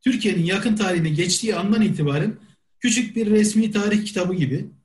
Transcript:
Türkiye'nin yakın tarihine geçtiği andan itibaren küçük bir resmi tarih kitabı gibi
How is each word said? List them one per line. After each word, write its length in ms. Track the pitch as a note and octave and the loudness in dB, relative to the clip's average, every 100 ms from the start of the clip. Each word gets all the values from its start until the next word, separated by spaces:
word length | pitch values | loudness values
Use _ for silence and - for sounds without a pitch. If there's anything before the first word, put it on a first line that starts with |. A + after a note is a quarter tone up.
Türkiye'nin 420 | - B3 G#3+ F3 | 0 0 0 0
yakın 320 | E3+ G3 A3+ G#3+ | 0 0 0 0
tarihine 340 | G3 F3+ D#3+ | 0 0 0
geçtiği 460 | D3+ F3+ - A3+ F3+ | 0 0 -2 -2 -2
andan 260 | G3 A3+ | 0 2
itibaren 540 | G3 D3+ D3 C#3+ G3+ - - _ _ _ | 2 0 -2 0 -2 -6 -16 _ _ _
küçük 360 | B3 A#3+ A3 A3+ | -2 0 -2 -2
bir 140 | G#3 | 2
resmi 400 | G#3+ G#3 A3 A3 | 4 4 2 2
tarih 340 | G#3 G#3 G#3+ - | 0 2 0 0
kitabı 280 | F#3 F3+ | -4 -2
gibi 320 | F#3 C3+ C3+ - - | 0 -2 -2 -6 -16